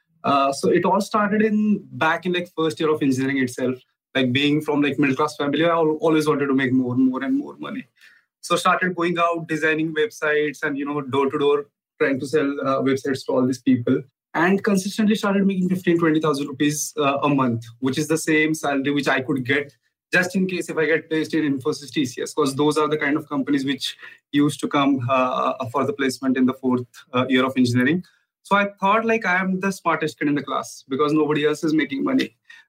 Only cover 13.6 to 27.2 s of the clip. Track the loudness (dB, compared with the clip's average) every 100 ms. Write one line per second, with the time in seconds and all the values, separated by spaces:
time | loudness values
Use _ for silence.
13.6 | 2 2 2 0 -2 _ _ 0 2 2
14.6 | 2 0 0 0 0 2 0 2 2 2
15.6 | 0 0 2 2 4 2 0 -2 -4 -2
16.6 | -2 -2 -6 -2 0 0 2 2 2 -2
17.6 | -6 -6 -4 -2 0 0 2 2 2 -2
18.6 | -2 -2 0 0 0 -2 -2 -4 0 -2
19.6 | -4 _ _ _ -4 0 0 0 -2 -2
20.6 | -4 -2 0 0 0 -4 -2 0 0 0
21.6 | -2 -6 -4 -4 -4 -4 -6 -2 -2 2
22.6 | 0 2 0 0 -2 -4 -4 -4 -2 -2
23.6 | -2 -4 -6 -10 -18 -20 _ 0 0 0
24.6 | -2 0 2 0 0 0 0 0 -2 -4
25.6 | -4 -4 -4 -2 -4 -2 -2 2 0 0
26.6 | -2 -2 -4 -14 -6 -4